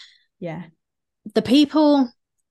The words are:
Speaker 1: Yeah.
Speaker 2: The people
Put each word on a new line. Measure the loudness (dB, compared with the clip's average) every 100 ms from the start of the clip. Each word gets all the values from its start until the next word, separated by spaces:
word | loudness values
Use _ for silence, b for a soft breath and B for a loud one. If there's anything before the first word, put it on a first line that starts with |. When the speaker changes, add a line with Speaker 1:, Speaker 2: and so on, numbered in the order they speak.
| B B B -16
Speaker 1:
Yeah. | -14 -14 -18 _ _ _ _ _ -6
Speaker 2:
The | -6
people | 0 2 2 2 2 2 0 _ _ _ _